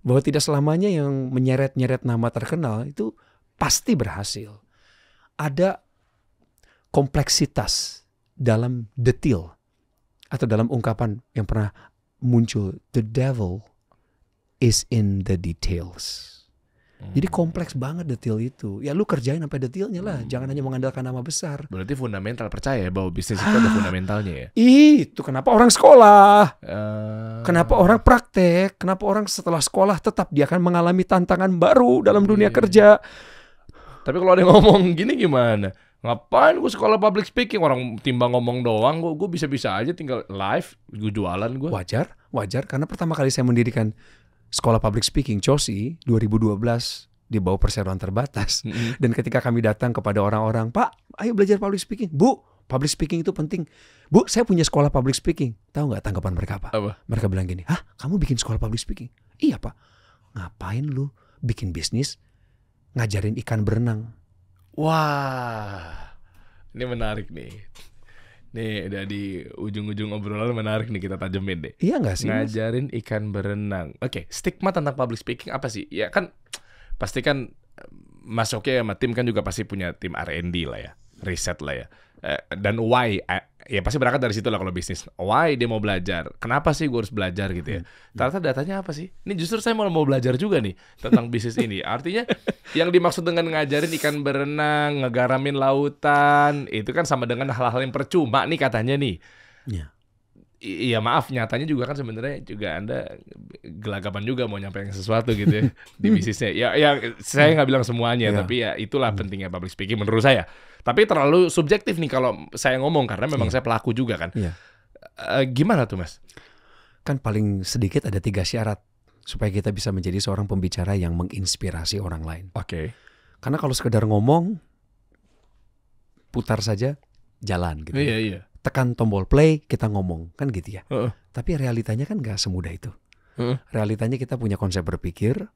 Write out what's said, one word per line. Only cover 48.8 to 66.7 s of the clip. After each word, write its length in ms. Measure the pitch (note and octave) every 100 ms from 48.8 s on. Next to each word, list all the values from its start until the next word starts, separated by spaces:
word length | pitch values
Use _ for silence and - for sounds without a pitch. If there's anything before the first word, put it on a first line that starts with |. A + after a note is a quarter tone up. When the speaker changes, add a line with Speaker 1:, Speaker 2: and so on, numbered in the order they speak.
| A#2 B2+
Speaker 1:
Dan 160 | B2+
ketika 320 | A2+ A#2+ B2+
kami 160 | B2 A#2
datang 320 | A2 G#2 B2
kepada 320 | A2+ G#2 G#2
orang-orang, 480 | G2+ G#2+ A2 A2+ A2
"Pak, 480 | G3 A3+ _ _ -
ayo 160 | A3 G#3+
belajar 240 | G3 G3+
public 240 | G3+ G3
speaking." 240 | - G#3 G3
"Bu, 320 | C#3+ A#3 A#3 _ _ _
public 160 | C3 C#3+
speaking 320 | - D#3 E3+
itu 160 | E3 -
penting." 320 | D3+ F#3+ D#3+ _ _ _ _
"Bu, 160 | F#3 -
saya 160 | - A#3+
punya 160 | F3
sekolah 240 | D3+ D3 C#3+
public 320 | C#3 B2+ C3
speaking." 400 | - E3 C3 A2 _ -
Tahu 160 | D3
nggak 160 | G2+ G#2+
tanggapan 240 | F#2+ F#2+
mereka 240 | E2+ - G2
apa? 80 | -
Speaker 2:
Apa? 320 | A2 G#2 G#2 -
Speaker 1:
Mereka 160 | G#2 G2+
bilang 240 | F#2 F#2
gini, 160 | F2+ -
"Hah, 160 | F3 - _
kamu 160 | C3+ F#3+
bikin 240 | D3 B2
sekolah 160 | - A2
public 240 | A2 A2+
speaking?" 320 | - G#2 A#2+ _ _ _
"Iya, 160 | D4+ -
Pak." 160 | - - _ _ _ _ _ -
"Ngapain 480 | F2 _ F#2 A2+ D3
lu 240 | C3 C#3+ _ _ _
bikin 320 | A#2 - F#2+ E2
bisnis 400 | - A2+ C#3+ - _ _ _ _ _ _ _ -
ngajarin 400 | A2+ G2 G#2 A2+
ikan 240 | - A2 G#2
berenang?" 480 | A2 A#2+ G#2+ A2+ - _ _ _ _ _ -
Speaker 2:
Wah, 1400 | D#3 D#3+ D3+ C#3+ C#3 C3 A#2+ A2 G#2 G2 D#2+ - - - - - - - -